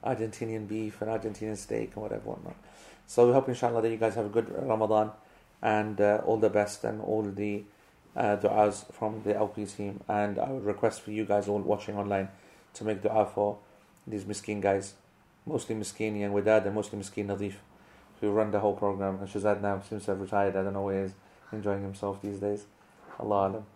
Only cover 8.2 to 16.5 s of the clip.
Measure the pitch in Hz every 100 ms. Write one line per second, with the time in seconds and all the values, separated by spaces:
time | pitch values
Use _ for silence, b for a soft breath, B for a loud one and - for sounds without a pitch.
8.2 | 110 101 104 107 107 - - - 110 110
9.2 | 104 104 104 - 101 - 101 101 - 104
10.2 | 104 98 135 135 101 101 113 - - 107
11.2 | 104 104 98 104 78 101 - 104 101 98
12.2 | 95 B B B B - 107 98 104 110
13.2 | 101 - 104 101 b b b b - 107
14.2 | 101 101 - 104 98 98 98 - _ _
15.2 | _ _ - 143 - 110 101 - 110 104
16.2 | 101 101 101